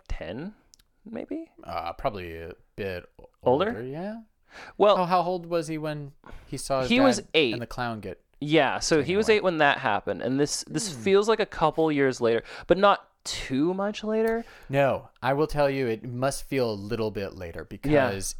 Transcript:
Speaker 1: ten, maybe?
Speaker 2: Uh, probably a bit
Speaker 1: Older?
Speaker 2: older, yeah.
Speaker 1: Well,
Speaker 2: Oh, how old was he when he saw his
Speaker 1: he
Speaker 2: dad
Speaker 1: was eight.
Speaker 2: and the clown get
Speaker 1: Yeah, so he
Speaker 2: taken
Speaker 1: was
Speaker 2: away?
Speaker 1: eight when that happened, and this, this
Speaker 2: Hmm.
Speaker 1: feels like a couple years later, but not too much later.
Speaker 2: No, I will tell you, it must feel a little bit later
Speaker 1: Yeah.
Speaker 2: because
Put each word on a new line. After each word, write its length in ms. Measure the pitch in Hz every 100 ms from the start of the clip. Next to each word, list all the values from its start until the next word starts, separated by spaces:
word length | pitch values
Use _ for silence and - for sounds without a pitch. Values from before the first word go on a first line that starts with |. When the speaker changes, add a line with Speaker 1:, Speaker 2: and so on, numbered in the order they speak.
| -
Speaker 1:
ten, 460 | - 80 110 185 - _ _ _ _ 214
maybe? 460 | 226 - 320 330 -
Speaker 2:
Uh, 300 | - 82 82
probably 420 | - 139 104 87 82
a 160 | 82 - _ -
bit 320 | 98 90 - - - _
Speaker 1:
Older? 240 | 127 135 202
Speaker 2:
older, 140 | 220
yeah. 380 | 127 147 196 226 226 _ _ - - -
Speaker 1:
Well, 200 | 202 190
Speaker 2:
Oh, 60 | 175
how 160 | 185
old 240 | 170 185 170
was 220 | 170 156
he 100 | 156
when 360 | 156 151 143 - - - -
he 100 | 135
saw 240 | - 135
his 80 | 127
Speaker 1:
he 80 | 240
Speaker 2:
dad 60 |
Speaker 1:
was 180 | 269 208 -
eight. 200 | 160 131
Speaker 2:
and 80 | 120
the 60 | 117
clown 320 | - 123 110
get 200 | 98 - _ _
Speaker 1:
Yeah, 380 | 147 156 131 98
so 180 | - 160
he 60 |
Speaker 2:
taken 140 | 135 190
Speaker 1:
was 120 | 220
Speaker 2:
away? 60 | 214
Speaker 1:
eight 60 |
when 140 | 185 165
that 180 | 143 -
happened, 420 | 131 101 - 98
and 180 | 120 135
this, 240 | 143 - -
this 260 | - 220
Speaker 2:
Hmm. 80 | 131
Speaker 1:
feels 280 | 147 196 214
like 100 | 220
a 60 | 196
couple 460 | - 156 151 160
years 280 | 147 135 120
later, 220 | 117 117 - - -
but 120 | 180
not 300 | 202 - - _
too 500 | - - - 131 165
much 300 | 190 202 214 214
later. 400 | 220 226 226 233 - -
Speaker 2:
No, 400 | 139 135 101 - _
I 120 | 123
will 140 | 139 156
tell 220 | 147 143
you, 160 | 135 127
it 160 | 110 127
must 380 | 120 135 - -
feel 240 | 135 120
a 20 |
little 380 | 101 104 113 107
bit 240 | 101 98 -
later 260 | 87 82
Speaker 1:
Yeah. 480 | 82 98 139 147 127
Speaker 2:
because 260 | 98 95 -